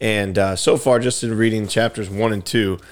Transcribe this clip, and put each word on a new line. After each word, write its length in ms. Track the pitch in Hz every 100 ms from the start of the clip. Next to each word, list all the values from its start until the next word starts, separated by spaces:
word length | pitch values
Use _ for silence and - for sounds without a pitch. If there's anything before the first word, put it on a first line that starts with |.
And, 360 | 113 107 98 95
uh, 180 | 95 92
so 200 | - 160
far, 220 | 135 123
just 260 | 123 -
in 120 | 117 110
reading 300 | 113 110 104
chapters 440 | 113 117 110 98
one 220 | 98 113
and 120 | 104
two, 340 | 90 117 101 92 -